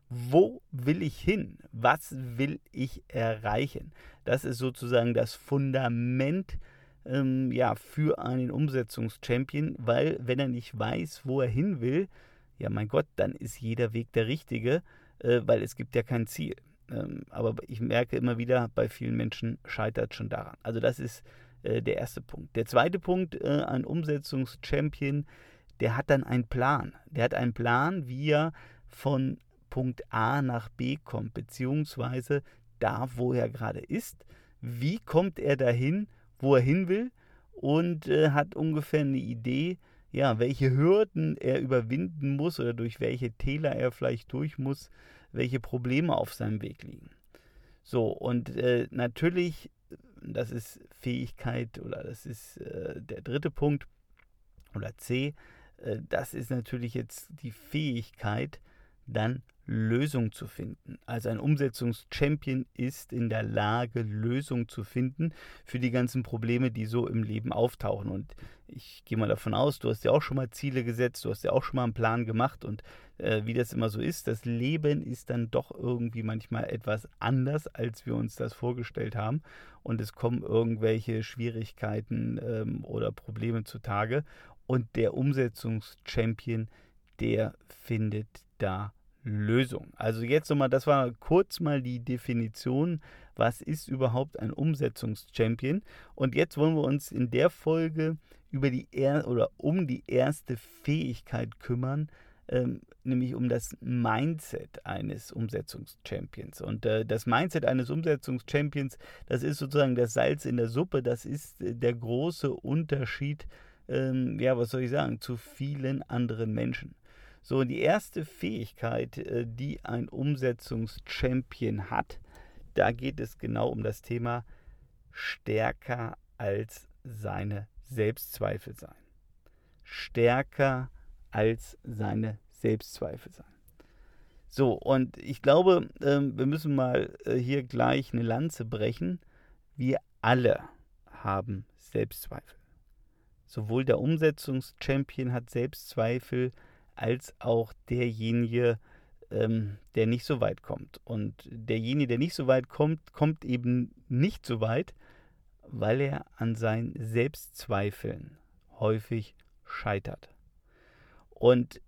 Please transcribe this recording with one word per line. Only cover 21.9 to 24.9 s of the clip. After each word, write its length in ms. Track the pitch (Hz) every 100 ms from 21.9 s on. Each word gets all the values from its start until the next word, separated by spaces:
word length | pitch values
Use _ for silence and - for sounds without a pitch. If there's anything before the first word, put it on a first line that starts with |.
| -
erste 240 | 123 -
Punkt. 340 | - - - 113
Der 100 | 110
zweite 340 | 123 151 180
Punkt, 360 | - 180 185 -
äh, 280 | - 147 -
ein 180 | - -
Umsetzungschampion, 1400 | 165 156 143 - 135 127 - - 143 151